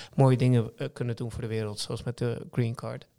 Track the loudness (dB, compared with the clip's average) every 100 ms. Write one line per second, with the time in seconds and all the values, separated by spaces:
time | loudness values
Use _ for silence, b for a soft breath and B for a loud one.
0 | B 4 6 6 6 4 2 -4 -8 -4
1 | -6 -4 -6 -6 -6 -4 -4 -6 -6 -6
2 | -6 -4 -4 -4 -4 -2 -2 -2 -8 -10
3 | -14